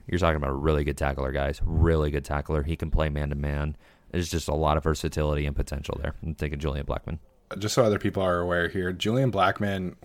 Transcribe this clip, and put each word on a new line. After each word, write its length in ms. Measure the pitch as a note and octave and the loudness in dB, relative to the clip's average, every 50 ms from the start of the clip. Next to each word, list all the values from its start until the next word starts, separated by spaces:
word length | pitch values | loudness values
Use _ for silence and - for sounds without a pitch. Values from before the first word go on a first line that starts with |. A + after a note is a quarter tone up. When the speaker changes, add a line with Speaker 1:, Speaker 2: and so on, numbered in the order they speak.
| - - | -6 -2
Speaker 1:
You're 120 | F2 F2 | 0 2
talking 180 | F2+ E2 D#2 D2+ | 4 4 2 2
about 140 | C#2+ C2+ | 0 -2
a 20 | C2+ | -2
really 280 | C2+ D2 D#2+ D2+ D2 C#2+ | 0 2 2 4 4 2
good 120 | D2 C#2 - | 0 0 0
tackler, 340 | D2 C#2 C2+ C2+ C2+ C2+ C2+ | 0 0 0 0 -2 -2 -2
guys. 260 | C#2 C#2 C#2+ C#2+ - - | 0 0 -2 -2 0 -2
Really 440 | E2 E2 D#2+ D#2+ E2 D#2+ D#2 D2+ D2 | 0 2 4 4 6 6 4 2 2
good 120 | C#2+ D2 C#2 | 0 -2 -2
tackler. 400 | - D2 D2 C#2+ - D#2 D2+ C#2+ | -2 -4 -4 -2 -2 -2 -2 0
He 140 | D#2+ E2 - | -2 -2 -4
can 120 | E2+ D#2 | -2 0
play 180 | - D#2+ D#2 D2+ | 2 2 2 2
man-to-man. 680 | D2 D2 D2 C#2+ C#2+ C#2+ C#2+ D2 C#2+ D2 D2 D#2 D2+ - - - - _ _ - | 0 0 -2 -2 -2 -2 -2 -2 -2 -2 -2 -4 -4 -8 -12 -20 -20 _ _ -6
There's 180 | - F2 E2+ - | -4 -4 -2 -2
just 180 | E2+ D#2+ - - | -2 -4 -2 -2
a 60 | D2 | 0
lot 240 | D2+ D#2 D2 D2+ D#2 | 2 2 2 2 2
of 60 | - | 2
versatility 600 | D#2+ D2+ - - D2+ - D#2+ D2+ D2 D2 D2 D2 | 0 0 0 -2 -2 -2 0 0 0 0 0 0
and 100 | C#2+ C#2+ | -2 -2
potential 440 | - - - C#2+ C#2+ C#2+ - - - | -2 -4 -4 -6 -8 -6 -6 -6 -4
there. 120 | - - - - - | -4 -6 -6 -6 -6
I'm 120 | D#2+ D2+ | -8 -6
thinking 240 | - D#2 D2 D2 C#2+ | -4 -4 -4 -4 -4
Julian 260 | D2+ D2 C#2 D2 C#2+ | -4 -2 -2 -4 -4
Blackmon. 320 | - - - - - E2 - - - _ _ _ - - F#2+ | -4 -6 -6 -6 -8 -8 -10 -10 -14 _ _ _ -14 -8 -6
Speaker 2:
Just 140 | G#2 G#2 - | -6 0 2
so 80 | C3+ A#2+ | 4 4
other 160 | G#2+ G#2 F#2+ | 4 4 2
people 240 | - G2+ - G2 F#2 | 0 0 0 0 2
are 160 | F#2 F2 F2 | 2 2 2
aware 300 | F2 F2 F2 F2 E2+ E2+ | 0 0 2 2 0 0
here, 240 | - F#2+ F2+ F2+ F2+ | 0 -2 -2 -2 -4
Julian 360 | E2+ - G#2+ A#2 C3 C3+ B2 | -2 -2 0 2 2 2 2
Blackmon 640 | F#2+ F2 F#2 G2 - - G#2+ G2+ G2 F#2+ F#2 F2+ - - - | 2 4 4 4 4 2 0 -2 -2 -2 -4 -6 -8 -10 -8